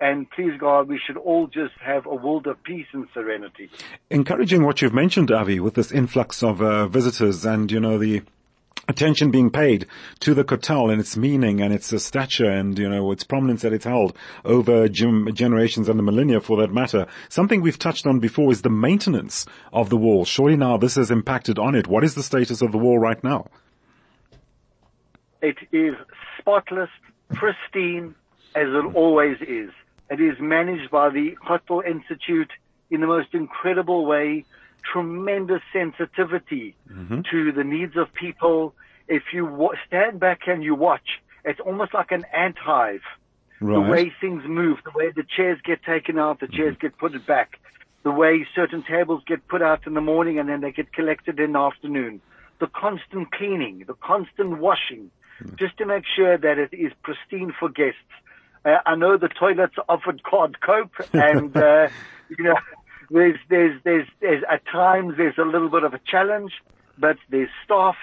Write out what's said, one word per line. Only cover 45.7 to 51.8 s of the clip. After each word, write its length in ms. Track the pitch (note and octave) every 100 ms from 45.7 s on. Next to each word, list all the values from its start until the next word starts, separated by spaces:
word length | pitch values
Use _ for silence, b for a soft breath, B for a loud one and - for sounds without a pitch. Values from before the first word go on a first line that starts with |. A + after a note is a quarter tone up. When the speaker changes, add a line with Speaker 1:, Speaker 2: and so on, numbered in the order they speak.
| D#3+
Speaker 1:
taken 360 | - D#3+ - D#3
out, 220 | D3+ D3+
the 60 | C3
chairs 260 | - D#3 -
Speaker 2:
Mm-hmm. 100 | D3
Speaker 1:
get 120 | -
put 280 | E3 C#3 C#3
back, 320 | C#3 A2+ - b b _ _
the 60 | D3
way 340 | C#3+ D#3+ E3 D3
certain 300 | F#3 E3+ E3 D3+
tables 340 | E3 E3 D#3+ -
get 200 | E3 -
put 120 | F3+
out 240 | D#3+ D#3 D#3
in 80 |
the 60 | D#3
morning 380 | D#3 D#3+ E3+ D3+
and 100 | C#3+
then 120 | C#3+
they 100 | C#3
get 200 | - -
collected 480 | - D#3+ D#3 - D3
in 120 | D3+
the 60 | C#3+
afternoon. 640 | C#3+ -